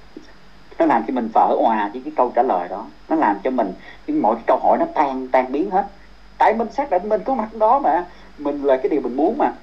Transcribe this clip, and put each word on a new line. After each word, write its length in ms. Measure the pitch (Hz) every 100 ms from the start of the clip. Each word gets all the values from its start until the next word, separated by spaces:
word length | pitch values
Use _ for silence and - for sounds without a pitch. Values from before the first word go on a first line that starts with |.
| - - - - - - - -
Nó 60 | 330
làm 180 | 113 -
cho 60 |
mình 160 | - -
vỡ 220 | - - 113
òa 300 | 113 110 101
với 80 | 123 147
cái 80 | 139
câu 160 | 123 120
trả 80 |
lời 240 | 101 92 87
đó. 180 | 95 120 - -
Nó 60 | 127
làm 240 | 120 101
cho 60 | 131
mình, 220 | 127 98 92 - - -
cái, 80 | 151
mọi 200 | 107 117
cái 80 | -
câu 120 | 131
hỏi 180 | - 120
nó 80 | 165 -
tan, 320 | 139 131 127
tan 240 | 131 123
biến 200 | 143 196
hết. 140 | 185 - - - - - -
Tại 160 | 180
mình 180 | 226 226
xác 180 | - 285
định 200 | 180 208
mình 120 | 214 262
có 80 |
mặt 200 | 254 214
đó 260 | 226 214 269
mà. 260 | 214 165 175 - - -
Mình 260 | 143 143
là 140 | 139 131
cái 120 | 202
điều 120 | 147
mình 140 | 123 127
muốn 220 | 170 -
mà, 160 | 135 -